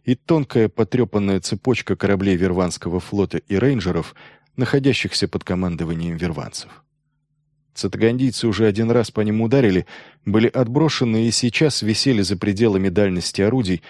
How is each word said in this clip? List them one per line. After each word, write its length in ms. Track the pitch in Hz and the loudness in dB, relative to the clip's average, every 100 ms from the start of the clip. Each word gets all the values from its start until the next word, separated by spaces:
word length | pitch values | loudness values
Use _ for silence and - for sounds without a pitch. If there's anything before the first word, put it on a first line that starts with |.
и 120 | - 123 | -4 -4
тонкая 520 | - 165 139 123 107 | 0 0 2 0 0
потрёпанная 720 | - 110 123 113 104 98 95 | 0 -2 0 0 0 0 0
цепочка 560 | - 104 - 120 - 92 | -2 -4 -2 -2 -2 -2
кораблей 400 | 98 98 98 90 | 0 2 2 2
Верванского 640 | 92 90 90 - 85 87 | 0 0 -2 -4 -6 -6
флота 380 | - 101 92 82 | -4 -2 -2 -2
и 180 | - 98 | -4 0
рейнджеров, 580 | 123 135 90 82 - - - - _ - | 0 0 -2 -4 -6 -14 -20 -20 _ -6
находящихся 720 | 123 143 135 120 - - 98 | 0 2 2 0 -2 -4 -4
под 160 | 90 - | -6 -4
командованием 720 | 90 92 82 82 82 85 85 | -4 -2 -4 -4 -4 -6 -4
верванцев. 680 | 85 78 - - - - _ _ _ _ _ _ _ _ _ | -6 -6 -10 -14 -16 -20 _ _ _ _ _ _ _ _ _
Цитагандийцы 760 | - 101 101 110 123 131 110 117 | -8 -8 0 0 2 0 0 -2
уже 200 | 98 110 | 2 2
один 240 | 101 113 | 2 2
раз 180 | 120 113 | 2 0
по 120 | - | -2
ним 180 | 107 107 | -2 0
ударили, 460 | 110 135 120 92 - - - _ - | 2 4 4 2 -2 -12 -20 _ 0
были 220 | 107 113 | 2 2
отброшены 800 | - 117 131 156 - 120 110 113 | 2 0 2 0 2 0 2 0
и 40 | |
сейчас 500 | 107 123 - 156 - | 0 -2 2 0 0
висели 420 | 107 107 139 117 | -2 0 2 2
за 120 | 92 95 | 0 -2
пределами 540 | 107 98 117 95 95 | -2 2 2 4 2
дальности 520 | 90 104 90 - - | 2 0 0 -4 0
орудий, 400 | 98 127 101 90 - | 0 2 0 -2 -6